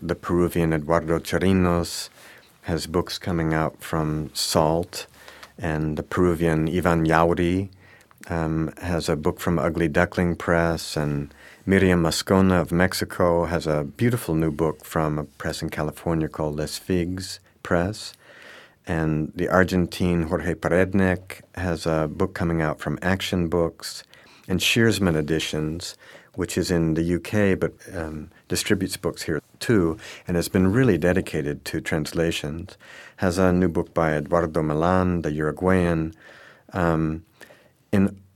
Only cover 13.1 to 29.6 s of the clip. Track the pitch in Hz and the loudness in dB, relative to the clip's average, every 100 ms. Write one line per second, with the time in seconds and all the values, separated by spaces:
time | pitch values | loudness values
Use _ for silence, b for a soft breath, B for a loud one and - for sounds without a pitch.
13.1 | - 90 85 82 85 80 76 71 - 120 | 0 2 2 0 -2 0 -2 -2 -2 0
14.1 | 120 - 80 80 71 80 76 - 82 78 | 0 -2 0 0 0 -2 -4 -4 -2 -2
15.1 | 76 71 - 87 78 80 78 76 - - | -2 -6 -8 -8 -6 -6 -4 -6 -4 -4
16.1 | 82 78 - 78 76 76 - - 92 85 | -2 -2 -4 -6 -4 -6 -8 -4 -2 -2
17.1 | 92 95 - b b - 87 90 107 - | -6 -10 -14 b b -2 0 0 -4 -12
18.1 | - B B B B B B - 80 80 | -18 B B B B B B -4 -2 0
19.1 | 76 76 - 87 90 90 90 87 - 90 | 0 -2 -4 2 4 4 4 0 0 0
20.1 | 87 80 87 90 78 80 85 92 98 95 | 0 0 -2 -2 -2 2 2 4 2 2
21.1 | 90 - - - - 92 82 85 80 78 | 2 -4 -18 -14 -6 -4 -2 0 0 0
22.1 | 80 92 - 85 82 78 71 - 73 90 | -2 -4 -2 -2 0 0 -2 -6 -4 0
23.1 | 95 - 92 85 85 82 - - - - | -2 -2 -2 0 0 -2 -4 -14 -14 -18
24.1 | B B B B 92 - - 113 95 95 | B B B B -2 0 4 4 4 2
25.1 | 78 76 80 - 78 78 82 - - B | 0 0 -2 -2 -4 -4 -6 -10 -16 B
26.1 | B B - 87 - 82 87 82 78 82 | B B -8 -4 -2 0 2 2 0 0
27.1 | 87 - 107 101 90 85 - - 90 80 | -2 -2 0 2 2 -2 -6 -14 -10 -8
28.1 | 76 76 b b 90 - 104 92 - 85 | -10 -14 b b -4 0 0 0 -4 -6
29.1 | - - 78 - - | -6 -6 -6 -6 -10